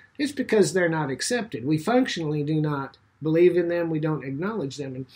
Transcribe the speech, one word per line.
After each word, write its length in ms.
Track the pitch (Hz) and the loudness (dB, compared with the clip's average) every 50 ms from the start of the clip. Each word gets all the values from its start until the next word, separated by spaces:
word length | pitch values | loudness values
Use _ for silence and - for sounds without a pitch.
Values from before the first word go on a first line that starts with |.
| - _ _ - | -20 _ _ -6
it's 140 | 294 277 | -6 -4
because 400 | - - 254 - 220 214 190 147 | -4 -4 -2 2 4 4 4 4
they're 160 | 160 185 175 165 | 2 2 2 2
not 220 | 165 156 151 135 | 2 0 -2 -2
accepted. 540 | 131 127 - - 247 240 208 226 - 120 120 | -4 -4 -4 -4 -2 -4 -4 -6 -8 -6 -2
We 140 | 139 156 151 | -2 -2 0
functionally 640 | 151 202 240 254 262 - - 170 165 147 151 151 | 0 2 2 2 2 2 -2 -4 -4 -2 -2 -2
do 180 | 143 147 156 156 | -2 0 0 0
not 380 | 151 151 147 139 135 127 - _ _ _ _ - | 0 0 -2 -4 -6 -8 -12 _ _ _ _ -6
believe 340 | 143 160 160 165 175 180 170 | -2 2 4 6 6 6 6
in 120 | 180 170 170 | 4 2 0
them. 200 | 170 175 170 165 | 0 0 0 0
We 120 | 160 156 | -2 0
don't 240 | 151 160 156 135 127 | 0 0 -2 -2 -4
acknowledge 520 | 139 135 139 180 208 226 208 147 135 123 | -6 -6 -4 -4 -4 -4 -4 -6 -6 -6
them. 180 | 139 139 135 127 | -8 -10 -8 -8
And, 120 | 131 131 - - | -10 -12 -12 -14